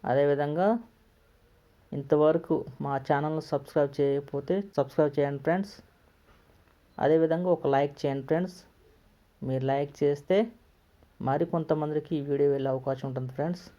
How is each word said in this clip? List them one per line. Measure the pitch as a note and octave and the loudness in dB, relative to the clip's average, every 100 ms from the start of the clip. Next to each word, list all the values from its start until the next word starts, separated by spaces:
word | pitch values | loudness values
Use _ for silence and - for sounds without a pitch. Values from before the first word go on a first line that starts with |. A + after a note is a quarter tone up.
| - | 0
అదేవిధంగా | C3 C#3+ C#3+ D3 D3+ F#3+ A#3 A#3 _ _ _ _ _ _ _ _ _ _ D3 | 2 2 2 0 0 0 0 -4 _ _ _ _ _ _ _ _ _ _ -10
ఇంతవరకు | C#3 D3+ D3+ E3 E3+ D#3 - - C#3+ | 0 4 4 4 0 -2 -2 -8 -4
మా | C#3 C3+ | -4 0
ఛానల్ను | C#3+ D3+ D#3 D3+ | 0 0 -4 -4
సబ్స్క్రైబ్ | C#3+ C#3 - C#3+ C#3+ | -6 -2 0 0 0
చేయకపోతే | C#3 C#3 C#3+ C#3+ C#3 F#3 G3+ - | 0 0 -4 -8 -2 -4 -2 -4
సబ్స్క్రైబ్ | C3 - D3+ D3 | -2 2 0 2
చేయండి | C#3+ C#3+ C#3 | -2 -2 -2
ఫ్రెండ్స్. | F3+ G3 - - _ _ _ _ _ _ _ _ _ _ - C#3 | -2 -2 -10 -20 _ _ _ _ _ _ _ _ _ _ -2 2
అదేవిధంగా | D#3+ D#3+ D#3+ F3+ E3 | 4 4 2 0 0
ఒక | E3 C#3 | 2 2
లైక్ | C#3+ C#3+ | 2 -2
చేయండి | C#3+ C#3 C3+ | -4 -4 0
ఫ్రెండ్స్. | D#3 F3+ - - _ _ _ _ _ _ _ C3 | 0 0 -8 -20 _ _ _ _ _ _ _ -4
మీరు | C3 C3 | -2 0
లైక్ | C#3 C#3+ - | 0 -2 0
చేస్తే | D3 C#3+ - F#3+ A#3 - _ _ _ _ _ _ B2+ | 0 0 0 0 0 -6 _ _ _ _ _ _ -2
మరికొంతమందికి | C#3+ E3+ E3+ D#3+ D#3 D3+ D3+ D3+ D#3 | 0 0 -2 0 -2 0 -4 -2 -6
ఈ | C#3+ | -2
వీడియో | C#3 C#3+ C#3 | 2 2 2
వెళ్ళే | C3+ C3 | 0 -2
అవకాశం | C3 C3+ C#3 | -4 -6 -6
ఉంటుంది | C3 B2+ B2+ | -6 -8 -6
ఫ్రెండ్స్. | D3+ F3 - | -4 -4 -10